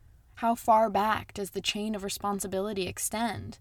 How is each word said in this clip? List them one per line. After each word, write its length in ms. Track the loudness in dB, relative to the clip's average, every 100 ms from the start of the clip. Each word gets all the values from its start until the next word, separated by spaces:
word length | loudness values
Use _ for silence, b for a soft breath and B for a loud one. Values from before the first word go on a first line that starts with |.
| b b b
How 200 | -2 0
far 340 | 2 6 6 6
back 460 | 4 2 0 -2
does 160 | -6 -6
the 100 | -4
chain 360 | -4 -2 -2 -4
of 80 |
responsibility 840 | -4 -4 -2 -2 -2 -2 -2 -2 -4
extend? 720 | -4 -4 -2 -2 -4 -10 -14